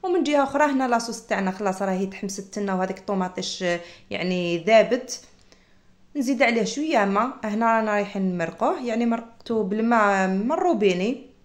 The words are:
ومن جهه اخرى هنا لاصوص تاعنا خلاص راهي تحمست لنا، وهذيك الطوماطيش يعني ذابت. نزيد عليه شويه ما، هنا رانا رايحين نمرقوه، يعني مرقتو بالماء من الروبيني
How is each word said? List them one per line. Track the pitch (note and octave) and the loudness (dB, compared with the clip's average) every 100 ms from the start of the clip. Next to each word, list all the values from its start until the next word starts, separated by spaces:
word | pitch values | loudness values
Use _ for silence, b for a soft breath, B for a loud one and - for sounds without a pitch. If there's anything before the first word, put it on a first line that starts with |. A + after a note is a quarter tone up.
ومن | F#4 F4 | 2 2
جهه | C#4 D4 | 2 2
اخرى | C4+ C#4+ | 2 2
هنا | D4 C4 C4 | 2 2 0
لاصوص | A#3+ A#3+ G#3+ - | 0 -2 -10 -4
تاعنا | G3 F#3+ | -2 -2
خلاص | F#3 G3+ F#3+ | -2 -4 -2
راهي | G3 F#3 G3 | -2 -2 -4
تحمست | - G3+ G3+ F#3+ G#3+ | -6 -8 -8 -10 -6
لنا، | G3+ | -4
وهذيك | F#3 F#3 G3 | -2 -2 -4
الطوماطيش | - G3 F#3 F#3 F#3 - F3+ F3 F3 B B | -4 -2 -2 -4 -8 -4 -2 -2 -6 B B
يعني | - F3+ F3+ F3 E3+ | -4 -2 -2 0 -2
ذابت. | E3 A3 G3+ B3 - - - b b b b b b b _ D4 | 6 6 6 0 -4 -14 -14 b b b b b b b _ -4
نزيد | B3 B3+ | -2 2
عليه | B3 A#3 | 4 2
شويه | G#3 C#4 D#4 C4+ | 0 -2 0 2
ما، | G3 G3 B3 - | 2 0 -2 -4
هنا | G#3+ G#3+ A3+ | -6 0 2
رانا | A3+ A3 | 2 2
رايحين | G#3 G3+ G3+ | 0 -2 -2
نمرقوه، | F#3+ F3 E3 - B3 F4+ | -2 -2 -4 -2 -2 -2
يعني | A#3+ A3+ A#3+ | -4 0 0
مرقتو | A#3 - - - A3+ | -2 -6 -20 -4 -2
بالماء | G3 G#3+ A3+ A#3 G#3 G3 F#3+ | -2 -2 2 4 4 4 2
من | F#3+ A3+ | 0 0
الروبيني | E4 F4+ A#3 G3+ F3 G3+ C4+ - _ | 0 2 4 2 2 -2 -4 -10 _